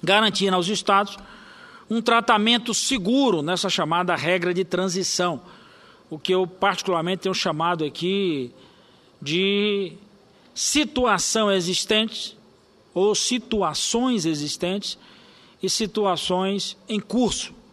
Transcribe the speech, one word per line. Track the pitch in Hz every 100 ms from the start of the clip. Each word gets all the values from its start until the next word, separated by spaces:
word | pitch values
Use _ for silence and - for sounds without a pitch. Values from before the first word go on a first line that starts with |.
garantindo | 165 202 220 196 196 185
aos | 175
estados | 208 - 196 208 - - - - - - - -
um | 226
tratamento | 226 233 233 214 214 240 240
seguro | - - 262 180 254 269 175
nessa | 147 180 196
chamada | - 156 170 180 165
regra | 143 185 175
de | 180
transição, | 180 175 185 175 185 - 180 147 - - - - - - _
o | 156
que | -
eu | 185 185
particularmente | 185 196 180 - 175 165 185
tenho | 190 185
chamado | 190 151 165 175 151
aqui | - 170 196 196 147 123 - - - _ _ _ _
de | 139 165 196 202 208 202 185 156 - - - _ - -
situação | - - 285 - 247 190 - 226 214
existente, | 196 170 175 - 214 220 - - - - _ _ _ _
ou | - 202 202
situações | - 247 - 214 175 139 - 233 254 233 165
existentes | 151 147 - 175 196 - - - - - - - _
e | 190
situações | - 214 - 202 170 - 185 190 202 - - -
em | 214
curso | - 226 240 - - - -